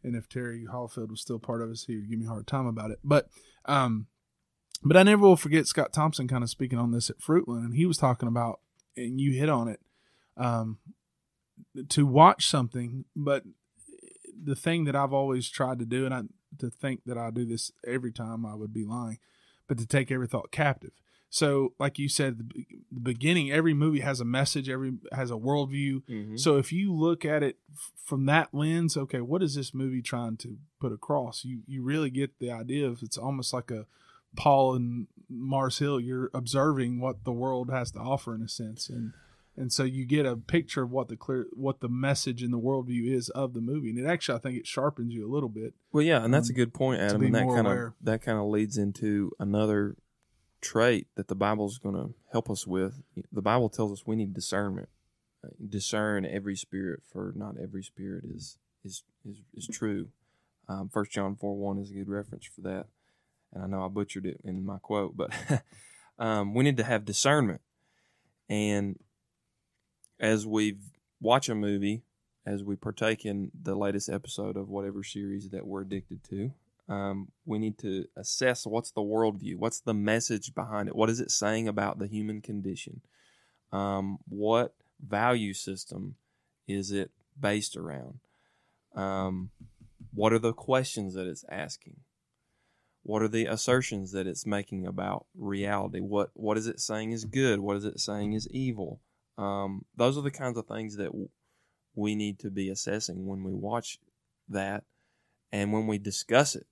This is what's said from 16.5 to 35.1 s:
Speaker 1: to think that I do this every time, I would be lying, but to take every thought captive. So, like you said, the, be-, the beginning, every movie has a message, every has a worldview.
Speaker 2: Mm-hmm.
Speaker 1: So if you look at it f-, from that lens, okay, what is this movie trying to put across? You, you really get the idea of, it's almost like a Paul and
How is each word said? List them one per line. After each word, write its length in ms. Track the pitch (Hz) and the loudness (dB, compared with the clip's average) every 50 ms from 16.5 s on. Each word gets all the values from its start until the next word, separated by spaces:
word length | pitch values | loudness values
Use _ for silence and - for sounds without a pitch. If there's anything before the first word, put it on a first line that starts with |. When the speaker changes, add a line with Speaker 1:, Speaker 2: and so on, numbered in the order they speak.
| - 143 | -12 -8
Speaker 1:
to 100 | - 120 | -8 -8
think 320 | - _ - 139 131 - _ | -8 _ -4 -4 -4 -4 _
that 120 | 123 123 | -8 -6
I 120 | 117 117 113 | -6 -6 -4
do 160 | 110 120 123 | -4 -4 -2
this 260 | 113 117 110 - - _ _ - | -2 -4 -6 -6 -8 _ _ -8
every 260 | 120 123 131 123 120 | -4 -4 -4 -4 -4
time, 340 | 113 - 117 113 113 113 117 | -8 -6 -8 -8 -6 -6 -6
I 100 | 107 104 | -6 -8
would 180 | 107 107 107 110 | -8 -10 -8 -6
be 100 | 113 107 | -6 -6
lying, 360 | 104 113 123 120 113 110 - _ _ _ _ _ _ _ _ _ | -6 -6 -6 -6 -8 -10 -12 _ _ _ _ _ _ _ _ _
but 100 | _ 143 | _ -4
to 80 | 117 113 | -4 -2
take 260 | - - 139 131 - | 2 2 0 2 2
every 160 | 135 131 127 | -2 -2 -2
thought 240 | 113 - 113 - - | -2 -4 -6 -6 -6
captive. 400 | - - 151 143 135 - - - _ _ _ _ _ _ _ _ | -2 2 2 2 2 -2 -6 -20 _ _ _ _ _ _ _ _
So, 440 | - - 160 147 139 139 139 123 - _ | 0 2 4 4 4 4 4 2 0 _
like 180 | 139 143 - | -2 -2 0
you 120 | - 143 139 | 0 -2 0
said, 280 | - - 143 135 120 | 2 2 2 0 0
the, 60 | 113 117 | -4 -8
be-, 240 | 117 - 123 - _ - - - _ | -10 -10 -12 -14 _ -18 -20 -18 _
the 80 | 131 127 | -10 -4
beginning, 520 | 117 127 120 117 127 156 175 180 147 139 | -2 -2 -2 2 4 4 4 4 4 4
every 220 | 139 160 160 165 151 | 2 4 4 6 6
movie 280 | 143 151 156 151 143 | 6 4 4 4 4
has 180 | 123 143 139 123 | 2 0 0 0
a 60 | 120 | 0
message, 440 | 117 123 131 139 - - 147 131 135 | 2 4 4 2 2 2 -2 -2 -2
every 240 | 131 131 135 131 131 - - - - | -4 -2 -2 -4 -4 -6 -8 -8 -4
has 180 | 131 131 120 | -4 -4 -4
a 40 | 120 | -4
worldview. 680 | 110 110 135 143 147 143 131 135 143 139 139 135 135 131 | -2 0 2 2 2 2 0 -2 -2 0 0 -2 -2 -4
Speaker 2:
Mm-hmm. 340 | - 123 107 104 107 107 | -6 -8 -8 -8 -8 -4
Speaker 1:
So 200 | 120 135 160 147 | 2 4 6 6
if 140 | 139 131 - | 6 4 2
you 220 | 160 175 196 202 180 | 0 0 0 2 2
look 320 | 156 156 170 170 165 - | 4 4 4 2 2 0
at 160 | 151 151 151 | 0 2 2
it 160 | 143 135 - _ _ _ 147 | 2 0 -2 _ _ _ -16
f-, 180 | - - - _ - - | -16 -16 -16 _ -16 -6
from 220 | - 147 135 135 | -2 0 2 4
that 220 | 135 147 165 156 - - | 6 6 6 4 4 0
lens, 420 | 139 151 156 165 170 170 160 - | 0 2 2 2 2 2 2 2
okay, 240 | 151 139 131 - 131 | 0 -2 -2 -2 -4
what 200 | 120 123 151 185 | -2 0 0 0
is 140 | 190 156 139 | 2 0 0
this 180 | 143 131 - - | -2 -6 -6 -4
movie 280 | 131 135 131 127 127 120 | -4 -2 -2 -2 -2 -4
trying 340 | - - 120 120 113 113 | -2 -4 -4 -2 -4 -6
to 200 | 110 - 120 104 117 147 _ _ _ | -6 -8 -12 -14 -14 -18 _ _ _
put 120 | - 127 | -4 -4
across? 520 | 110 107 - - 147 143 127 123 120 - - | -4 -6 -2 0 0 0 0 -2 -8 -8 -8
You, 160 | 127 127 117 107 | -8 -8 -10 -10
you 160 | - 135 135 | -8 -8 -4
really 280 | 123 127 143 156 156 139 | -2 0 2 2 0 0
get 260 | 127 135 139 135 _ _ | 0 0 -2 -2 _ _
the 120 | 127 120 | -6 -6
idea 360 | 120 113 113 123 131 147 143 | -4 -6 -6 -2 0 0 0
of, 140 | 131 120 117 | 0 -2 -4
it's 160 | 117 110 - | -6 -8 -6
almost 340 | - 113 139 139 131 123 - - | -4 -4 -4 -4 -2 -4 -4 -4
like 180 | 127 117 - | -4 -4 -4
a 160 | 123 107 107 _ _ _ _ _ - - _ _ - | -8 -8 -8 _ _ _ _ _ -20 -20 _ _ -12
Paul 400 | - - 147 139 135 135 131 127 | 2 6 8 8 8 8 6 4
and 320 | 127 123 120 120 120 107 - | 2 0 0 -2 -4 -6 -8